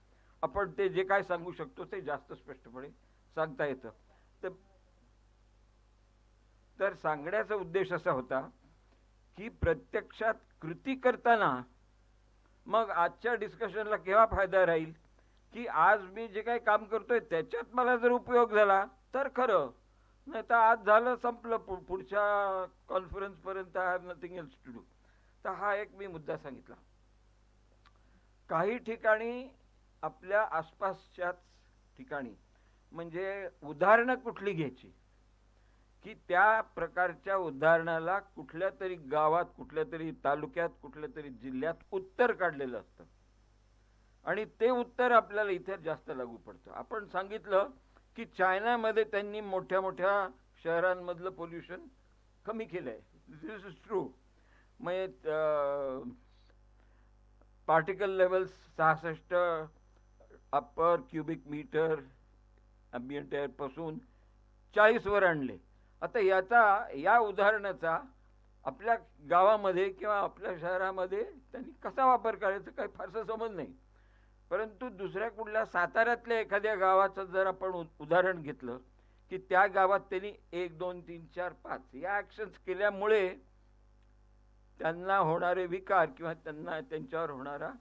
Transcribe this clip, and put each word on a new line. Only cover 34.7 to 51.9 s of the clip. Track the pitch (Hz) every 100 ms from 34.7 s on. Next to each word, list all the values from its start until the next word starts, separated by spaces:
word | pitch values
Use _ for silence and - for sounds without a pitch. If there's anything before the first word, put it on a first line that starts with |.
| - 98 - _ _ _ _ _ _ _ _ _ _
की | 196
त्या | 220 - 175 214 220
प्रकारच्या | 214 - 165 180 180 165 196 196
उदाहरणाला | 170 135 156 165 165 165 165 196
कुठल्या | 190 - 135 160 190 190
तरी | 190
गावात, | 175 135 147 156 170 170 -
कुठल्या | 139 151 156
तरी | 165 160 143
तालुक्यात, | 139 151 151 175 170 170
कुठल्या | 143 151 151 156
तरी | 143
जिल्ह्यात | 117 131 131 151 165 -
उत्तर | 190 190 - 247
काढलेलं | 180 180 143 131 117
असतं | - - 82 _ _ _ _ _ _ _ _ _ _ _
आणि | - 190
ते | 214 _ 226
उत्तर | 247 240 - 247
आपल्याला | 233 220 208 208
इथे | 180 190 196
जास्त | 160 151 -
लागू | 135 120 117
पडतं. | - 95 98
आपण | - 120 226 202
सांगितलं | 185 196 214 202 190 262 - _ _ _ -
की |
चायनामध्ये | 226 - 185 185 226 240 220 220
त्यांनी | 220 202 208 214
मोठ्या | 202 185 175 185
मोठ्या | 190 180 185 202 185 - _ _
शहरांमधलं | 165 170 185 180 175 170 180
पोल्युशन | 165 170 165 - 180 262